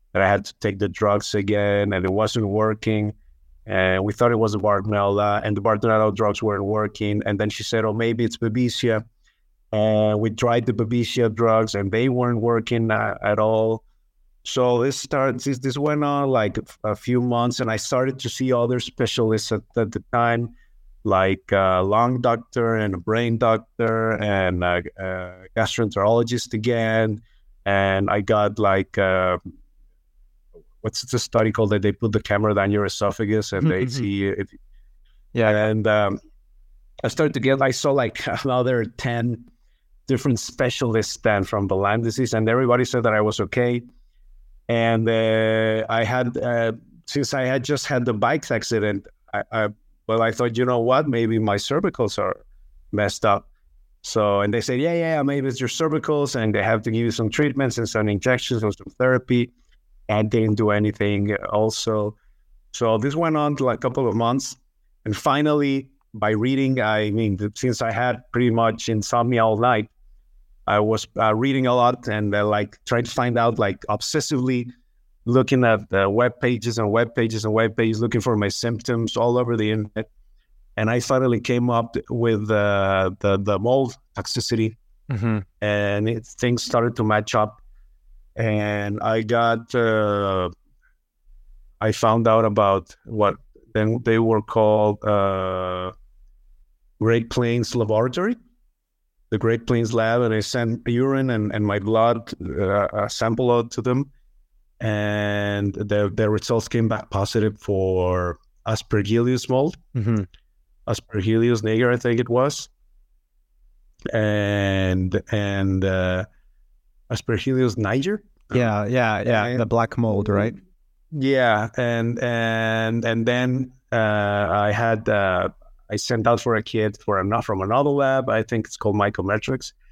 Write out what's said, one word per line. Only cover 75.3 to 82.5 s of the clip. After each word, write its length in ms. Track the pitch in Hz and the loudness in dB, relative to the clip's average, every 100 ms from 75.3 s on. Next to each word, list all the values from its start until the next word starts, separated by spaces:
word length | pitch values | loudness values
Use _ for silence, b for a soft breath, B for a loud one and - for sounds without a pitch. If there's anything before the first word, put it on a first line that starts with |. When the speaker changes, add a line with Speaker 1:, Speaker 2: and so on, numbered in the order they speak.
| 127 131 131 | 2 4 4
Speaker 1:
at, 180 | 120 110 104 | 4 2 2
uh, 160 | 98 98 | 2 2
web 300 | 104 123 123 | 2 0 0
pages 380 | 123 120 117 113 | -2 -2 -4 -2
and 140 | 104 | 0
web 240 | 110 117 123 | 2 0 0
pages 300 | 113 110 107 | -2 0 0
and 80 | |
web 220 | 110 113 110 | 2 2 2
pages, 260 | 113 110 | 0 0
looking 200 | 117 117 | 0 0
for 140 | 123 107 | 0 0
my 140 | 101 | 0
symptoms 680 | - 120 113 - 120 113 113 | -2 -4 -4 -2 -2 -2 0
all 200 | 120 123 | 2 2
over 200 | 120 117 | 0 0
the 140 | 107 | 0
internet. 380 | 110 104 107 113 _ _ _ _ _ _ - | -2 -4 -8 -10 _ _ _ _ _ _ -4
And 140 | 110 | -2
I 100 | 123 | 0
finally 400 | - 131 131 117 | 0 2 2 0
came 300 | - 123 120 | 0 0 2
up 260 | 117 117 - - | 0 -2 -6 -6
with, 420 | 120 117 107 107 | -2 0 0 2